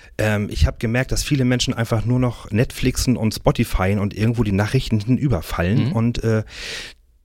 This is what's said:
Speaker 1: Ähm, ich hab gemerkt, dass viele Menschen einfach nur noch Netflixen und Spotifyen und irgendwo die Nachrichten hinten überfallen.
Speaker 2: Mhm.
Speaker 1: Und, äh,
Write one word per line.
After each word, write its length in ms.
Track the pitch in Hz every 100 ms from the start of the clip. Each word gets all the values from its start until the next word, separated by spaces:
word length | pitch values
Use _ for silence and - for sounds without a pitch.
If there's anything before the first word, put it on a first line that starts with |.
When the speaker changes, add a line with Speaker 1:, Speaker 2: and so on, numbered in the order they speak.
| - -
Speaker 1:
Ähm, 300 | 107 104 104
ich 160 | - 131
hab 140 | -
gemerkt, 320 | 113 120 131
dass 120 | 110
viele 200 | - 143
Menschen 300 | 123 123 -
einfach 320 | 117 113 113 104
nur 140 | 127
noch 320 | 127 - -
Netflixen 640 | 104 - - - - - 107
und 160 | 110
Spotifyen 640 | - 139 - 113 - 95 101
und 140 | 101
irgendwo 300 | - 113 117
die 100 | 104
Nachrichten 460 | 98 104 135 - 110
hinten 180 | 104 123
überfallen. 720 | 127 90 - - 175 202 110
Speaker 2:
Mhm. 20 |
Speaker 1:
Und, 320 | 113 117 117
äh, 200 | 113 110 107 - - - - - _ _